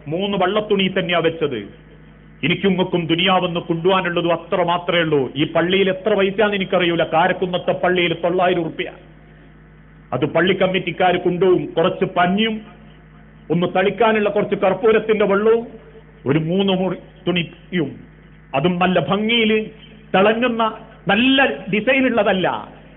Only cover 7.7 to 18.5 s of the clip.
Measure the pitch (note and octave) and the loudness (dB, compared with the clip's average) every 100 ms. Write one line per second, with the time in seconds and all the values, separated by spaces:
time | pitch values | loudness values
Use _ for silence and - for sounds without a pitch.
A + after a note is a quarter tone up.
7.7 | F3+ F3+ F3+ F3 E3 F3 F3+ F3+ E3+ D#3+ | -2 0 2 0 0 -2 2 2 0 -2
8.7 | - F3 - - - - - - - - | -6 -10 -12 -20 -20 -20 -20 -20 -20 -20
9.7 | - - - - B2+ D3 E3 F3+ F#3+ F#3 | -20 -20 -20 -8 -4 -2 0 0 2 0
10.7 | F#3 F3+ D#3+ F3+ F#3 F#3 F3 F#3 E3+ D3 | -2 -4 0 0 2 0 2 2 2 0
11.7 | - F3+ F#3 F#3+ F3+ F3+ G3+ A3 A3 - | 0 0 0 -4 0 0 2 -2 -4 -12
12.7 | - - - - - - - - E3+ F3 | -20 -20 -20 -20 -20 -20 -14 -4 -2 0
13.7 | F3+ G3 G3 A3+ A3 G#3 G#3 G3 - G3 | 0 0 2 2 2 0 0 -2 0 0
14.7 | F#3+ A3 A3 G#3+ G#3 G3+ G3 A3 A#3 A#3 | 2 2 2 2 0 2 2 4 2 0
15.7 | - - - - - - D3+ D#3+ F#3 G3 | -16 -20 -20 -20 -10 -2 -2 0 0 0
16.7 | F#3 F#3 E3 - - F3 F3+ D#3+ - - | 0 -2 -4 -12 -10 -4 -4 -4 -12 -6
17.7 | F3+ C3+ A2+ - - - - - | -4 -4 -8 -20 -20 -20 -20 -6